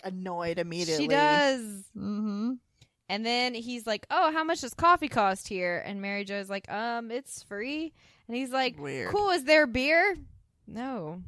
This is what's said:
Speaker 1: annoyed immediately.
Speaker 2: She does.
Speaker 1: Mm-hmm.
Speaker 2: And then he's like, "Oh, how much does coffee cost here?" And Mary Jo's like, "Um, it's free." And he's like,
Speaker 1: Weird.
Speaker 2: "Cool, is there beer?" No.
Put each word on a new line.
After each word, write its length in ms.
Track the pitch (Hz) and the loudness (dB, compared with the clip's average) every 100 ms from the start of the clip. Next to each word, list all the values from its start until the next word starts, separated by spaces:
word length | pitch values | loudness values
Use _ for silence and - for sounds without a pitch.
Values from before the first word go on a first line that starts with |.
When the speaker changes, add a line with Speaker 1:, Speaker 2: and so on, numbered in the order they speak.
| 190 | -8
Speaker 1:
annoyed 520 | 185 185 175 170 170 | -6 -6 -4 -2 -2
immediately. 440 | 170 165 165 156 | -2 -2 0 0
Speaker 2:
She 40 | 285 | 4
does. 520 | 277 294 294 277 262 220 202 - 208 | 4 6 6 4 2 -4 -12 -14 -8
Speaker 1:
Mm-hmm. 580 | 196 208 214 202 233 254 _ _ _ _ - | -6 -4 -4 -2 -4 -4 _ _ _ _ -8
Speaker 2:
And 160 | 202 226 | -4 0
then 280 | 240 247 | 0 0
he's 320 | 233 233 247 220 | -2 -8 -6 -4
like, 200 | 208 - | -4 -2
"Oh, 220 | 311 330 | 2 2
how 140 | 320 320 | 2 0
much 160 | - | -2
does 120 | 247 | -4
coffee 360 | - 339 349 302 | 2 6 6 4
cost 400 | 240 196 190 - | 2 2 2 -4
here?" 340 | 190 180 175 - | -2 -2 -2 -4
And 160 | 202 | -6
Mary 220 | 196 202 | -6 -6
Jo's 260 | 196 202 196 | -6 -6 -6
like, 220 | 196 - | -8 -6
"Um, 400 | 202 233 233 233 | -6 -4 -6 -6
it's 320 | 247 - - | -8 -8 -14
free." 480 | - 202 254 302 320 _ _ _ - | -10 -8 -6 -6 -8 _ _ _ -8
And 80 | 240 | -6
he's 140 | 262 | -2
like, 280 | 262 262 151 | 0 0 -2
Speaker 1:
Weird. 320 | 143 135 90 | -6 -4 -2
Speaker 2:
"Cool, 160 | 415 403 | 0 2
is 120 | 349 | 2
there 240 | 262 311 285 | 6 6 6
beer?" 480 | 254 277 330 403 349 - - _ _ - | 2 4 4 4 0 -10 -20 _ _ -14
No. 560 | 220 262 240 156 180 | -10 -8 -8 -8 -10